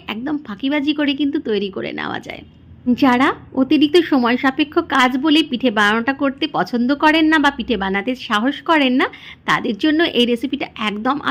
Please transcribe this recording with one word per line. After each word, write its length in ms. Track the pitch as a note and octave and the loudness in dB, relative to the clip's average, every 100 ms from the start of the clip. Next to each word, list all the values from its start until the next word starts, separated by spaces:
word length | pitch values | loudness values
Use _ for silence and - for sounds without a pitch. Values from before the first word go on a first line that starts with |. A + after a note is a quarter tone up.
| - | -4
একদম 220 | G#3+ C4+ D4 D4 | -8 -6 -6 -8
ফাঁকিবাজি 480 | G3 C4+ D4 C#4+ | -6 -2 -2 -2
করে 180 | D4 C#4+ | 0 -2
কিন্তু 240 | C#4 C#4+ D#4 | 0 -2 -2
তৈরি 300 | A#3 G3+ G3+ - | -2 -2 -2 -6
করে 160 | - D#2 | -8 -6
নেওয়া 200 | D2+ - - | -6 -8 -10
যায়। 160 | - - - - - B3 A#3 | -14 -18 -20 -20 -8 -2 2
যারা 260 | C4+ B3 D4 - - C4 | 4 4 2 -2 -6 -4
অতিরিক্ত 360 | C4 D4+ D4 F4 E4 | 2 2 4 4 4
সময় 260 | C#4 A#3 B3 | 2 2 2
সাপেক্ষ 380 | C4+ C4+ D4+ E4+ E4 C#4 | 0 0 -2 -2 0 2
কাজ 160 | B3+ C4 | 2 2
বলে 220 | D#4 D4+ - | 2 2 2
পিঠে 200 | A#3 B3+ | 0 0
বানানোটা 420 | G#3+ G3+ A3+ A#3 | 2 2 2 0
করতে 320 | C4+ C#4 C#4 D#4+ D#3+ | 0 -2 -2 -4 -2
পছন্দ 320 | - A#3+ B3 C#4+ | -2 -2 0 2
করেন 220 | D#4 D#4+ D#4 | 4 4 4
না 60 | D#4+ | 4
বা 120 | C#4 C#4 | 2 0
পিঠে 200 | A3+ G#3 | -4 -2
বানাতে 340 | G3 G3 G3+ B3 - | -2 -2 -4 -6 -4
সাহস 280 | G#3 B3+ C#4+ | -2 -2 -2
করেন 320 | - D#4 C4 B3+ | 0 2 2 2
না, 60 | A4+ - - - - | -2 -6 -20 -10 -2
তাদের 300 | D3+ - G3+ | -2 -2 -2
জন্য 220 | D#4 D4+ E4+ - | 0 2 0 0
এই 60 | A#3+ | 0
রেসিপিটা 420 | A#3 C4+ - - - G#3+ | 0 -4 -6 -8 -6 -6
একদম 280 | G#3 B3 C#4+ - | -4 -4 -2 -2